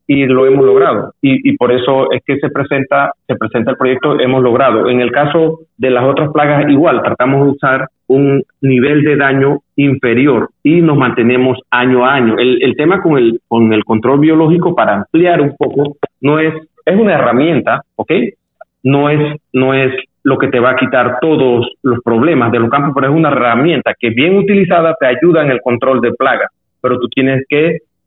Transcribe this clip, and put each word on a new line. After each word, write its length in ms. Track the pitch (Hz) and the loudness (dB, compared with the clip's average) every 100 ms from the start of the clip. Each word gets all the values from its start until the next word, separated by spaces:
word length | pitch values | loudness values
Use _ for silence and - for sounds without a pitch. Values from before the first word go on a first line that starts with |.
| - | -2
y 180 | 139 131 | 0 2
lo 200 | 127 - | 2 2
hemos 200 | - - | 4 4
logrado. 480 | 202 392 104 - - | 2 2 -2 -6 -4
Y, 280 | 139 131 139 | 0 0 0
y 80 | - | 0
por 140 | 123 | 0
eso 360 | 123 123 135 135 | 0 0 0 0
es 100 | 123 - | -4 -4
que 120 | 139 | -4
se 120 | 143 | -4
presenta, 600 | 139 135 139 135 139 135 - - | -6 -4 -4 -2 -2 -2 -6 -6
se 80 | 120 | -6
presenta 360 | 110 120 135 | -4 -4 -4
el 60 | 131 | -2
proyecto, 420 | 127 127 147 143 | -2 -2 -2 0
hemos 220 | 127 131 | 0 0
logrado. 480 | 127 127 135 113 123 | 2 2 2 0 0
En 120 | 123 | 0
el 100 | 120 | 0
caso 480 | 127 147 165 160 160 - - | -2 0 0 0 -4 -14 -6
de 120 | 127 | -2
las 160 | 120 131 | 0 0
otras 260 | 143 151 | 0 -2
plagas, 380 | 151 143 143 147 | 0 0 0 2
igual, 320 | 139 165 123 | 2 2 0
tratamos 440 | - - 127 139 143 | -2 -2 0 2 0
de 60 | |
usar 360 | 143 139 131 - _ - | 0 -2 -2 -6 _ -2
un 360 | 135 139 139 - _ | 0 2 0 -4 _
nivel 420 | 135 127 139 151 | 0 2 2 2
de 140 | 147 147 | 0 0
daño 420 | 139 135 139 147 - - | 0 0 0 -2 -6 -2
inferior 760 | 143 135 123 117 143 117 - _ | 0 0 0 2 2 0 -2 _
y 180 | 143 175 | 0 2
nos 160 | 165 139 | 2 2
mantenemos 640 | 123 120 117 127 131 123 - | 0 0 0 2 0 -2 -4
año 360 | 123 127 127 127 | -2 0 2 2
a 80 | |
año. 240 | 139 113 104 | 2 0 2
El, 260 | 123 120 | 0 0
el 120 | 135 113 | 0 0
tema 260 | 156 196 | 0 0
con 160 | 180 139 | 0 2
el, 240 | 117 117 - | 2 -2 -2
con 260 | 117 110 | 0 2
el 100 | 107 | 2
control 360 | - 110 120 143 | 0 -2 0 2
biológico, 540 | 156 160 160 175 175 | 2 2 2 2 0
para 220 | 175 110 104 | 0 0 -2
ampliar 460 | - 160 175 165 | -2 0 2 2
un 140 | 143 135 | 0 -2
poco, 400 | 143 139 143 143 - _ | -4 -2 -4 -6 -12 _
no 180 | 139 156 | -2 0
es, 140 | 160 156 - _ - | -2 -4 -12 _ -2
es 100 | 196 | 0
una 140 | 214 | 2
herramienta, 680 | 151 120 120 160 143 117 135 - - | 2 0 0 0 0 -2 -4 -6 -10
¿ok? 140 | 107 175 240 - _ - - _ | -4 -2 -4 -8 _ -20 -20 _
No 260 | 131 139 147 | -2 0 0
es, 280 | 151 147 147 _ | 0 -2 -6 _
no 200 | 127 131 | -2 0
es 200 | 135 131 131 - _ | 0 -2 -4 -12 _
lo 140 | - - | -2 0
que 120 | 139 | 0
te 100 | 127 | 0
va 120 | 127 | 0
a 40 | 127 | 0
quitar 420 | 131 131 123 - | 0 0 -2 -2
todos 480 | 160 147 131 120 120 - | -2 0 2 0 -2 -6
los 180 | 131 117 | -4 -2
problemas 480 | 120 117 151 143 117 | 0 0 2 0 0
de 80 | 117 | 0
los 100 | 113 | 0
campos, 220 | 139 147 | 0 -2
pero 180 | 139 135 | -2 0
es 60 | 160 | 0
una 120 | 151 | 0
herramienta 680 | 131 120 117 156 143 110 - | 0 0 0 0 0 -4 -4
que 140 | 117 | -4
bien 260 | 113 160 196 | -2 0 0
utilizada 580 | 202 202 180 175 165 160 | 2 0 2 0 0 0
te 80 | 131 | -2
ayuda 360 | 127 170 160 | 0 2 2
en 60 | 147 | 0
el 120 | 123 | -2
control 380 | 127 120 131 127 | -2 -2 0 0
de 140 | 117 | -2
plagas. 380 | 117 135 117 - _ _ _ | -2 -2 -2 -4 _ _ _
Pero 200 | 127 123 | -4 -4
tú 80 | 123 | -4
tienes 360 | - 135 131 135 | -2 -2 -2 -2
que 300 | 147 160 165 - _ | -2 -2 -4 -10 _